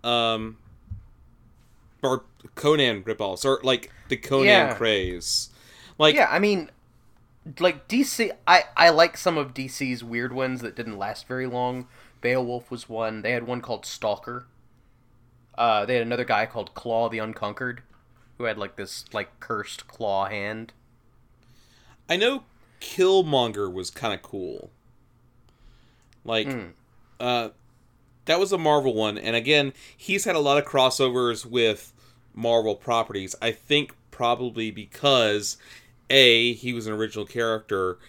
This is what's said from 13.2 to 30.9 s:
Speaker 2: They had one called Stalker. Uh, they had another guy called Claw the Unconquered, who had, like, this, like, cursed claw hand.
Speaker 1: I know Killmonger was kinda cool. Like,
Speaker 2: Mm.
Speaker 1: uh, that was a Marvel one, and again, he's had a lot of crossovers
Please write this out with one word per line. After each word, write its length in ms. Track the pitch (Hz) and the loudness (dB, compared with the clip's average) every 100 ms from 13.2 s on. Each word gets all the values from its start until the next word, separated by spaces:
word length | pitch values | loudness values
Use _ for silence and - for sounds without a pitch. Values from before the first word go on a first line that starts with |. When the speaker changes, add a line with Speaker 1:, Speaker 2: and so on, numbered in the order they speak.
Speaker 2:
They 100 | 107 | -4
had 140 | 123 117 | -4 -4
one 140 | 123 | -6
called 260 | 123 113 - | -6 -8 -10
Stalker. 600 | - 110 101 - 123 - _ _ _ _ _ _ _ _ _ _ - | -6 -4 -4 -6 -12 -14 _ _ _ _ _ _ _ _ _ _ -2
Uh, 280 | 117 107 | 2 2
they 100 | 104 | 2
had 80 | 123 | -2
another 220 | 117 123 | 0 -2
guy 220 | 120 107 113 | 0 0 -2
called 280 | 117 101 | -6 -10
Claw 340 | - 120 113 113 | -10 -4 0 0
the 100 | 110 | -2
Unconquered, 640 | 110 110 104 104 127 123 - _ _ _ _ - | -8 -6 -8 -6 -8 -10 -16 _ _ _ _ -8
who 60 | |
had, 140 | 117 104 | -6 -6
like, 180 | 101 - | -8 -10
this, 280 | 95 - - | -12 -12 -10
like, 260 | 107 98 - | -8 -8 -10
cursed 480 | - 107 - - - | -8 -8 -8 -14 -18
claw 400 | - 107 98 98 | -8 -2 -2 -2
hand. 460 | 104 101 110 113 - _ _ _ _ _ _ _ _ _ _ _ - - | -4 -6 -8 -12 -18 _ _ _ _ _ _ _ _ _ _ _ -12 -4
Speaker 1:
I 80 | 180 | 0
know 280 | 233 277 - _ _ - | 0 -2 -8 _ _ -20
Killmonger 920 | - - 185 190 160 135 117 101 98 | -8 2 4 4 4 2 2 -2 -6
was 180 | 92 90 | -6 -10
kinda 280 | - 113 95 | -6 -4 -6
cool. 520 | - 101 87 55 - _ _ _ _ _ _ _ _ _ - _ _ _ _ _ | -8 -10 -8 -10 -14 _ _ _ _ _ _ _ _ _ -20 _ _ _ _ _
Like, 240 | - 113 135 | -4 -2 -2
Speaker 2:
Mm. 240 | 123 87 - _ _ _ - | -6 -10 -18 _ _ _ -8
Speaker 1:
uh, 300 | 123 120 113 - _ _ _ _ _ _ | -2 -2 -4 -10 _ _ _ _ _ _
that 160 | - 170 | 0 0
was 100 | 196 | 2
a 80 | 185 | 2
Marvel 360 | 160 147 131 | 4 4 4
one, 240 | 110 107 104 | 2 0 -2
and 180 | 113 117 | -2 0
again, 360 | 120 147 139 - - - | 2 2 2 -4 -18 -14
he's 280 | - 196 | -4 -2
had 100 | 196 | 0
a 60 | 165 | 0
lot 180 | 143 143 | 2 2
of 60 | |
crossovers 800 | 143 139 131 | 2 2 2